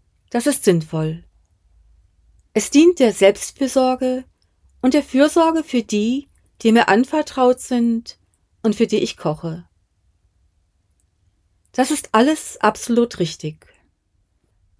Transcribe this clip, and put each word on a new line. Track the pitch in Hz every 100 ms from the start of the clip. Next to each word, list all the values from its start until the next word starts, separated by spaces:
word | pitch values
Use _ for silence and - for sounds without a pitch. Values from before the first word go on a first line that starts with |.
| _ _ _
das | 240 285
ist | -
sinnvoll. | 208 170 156 160 156 170 - _ _ _ _ _ _ _ _ _ _ _ _
Es | 214 -
dient | 285 339 349
der | 233
Selbstfürsorge | 185 196 202 - - 262 269 254 254 254 254 - _ _ _ _ _
und | 254
der | 285
Fürsorge | 277 262 302 339 320 320
für | 302 240
die, | - 208 220 269 - _ _ -
die | 226
mir | 233 -
anvertraut | 202 262 311 294 - 247 254
sind | - 247 233 226 - - _ _ _ _
und | 220 208
für | 226
die | 220
ich | - -
koche. | 156 156 165 165 - _ _ _ _ _ _ _ _ _ _ _ _ _ _ _ _ _ _ _ _
Das | - 262
ist | 302 -
alles | 220 269 311 - -
absolut | 214 - - 233 233 -
richtig. | 165 - 151 156 _ _ _ _ _ _ _ _ _ _ _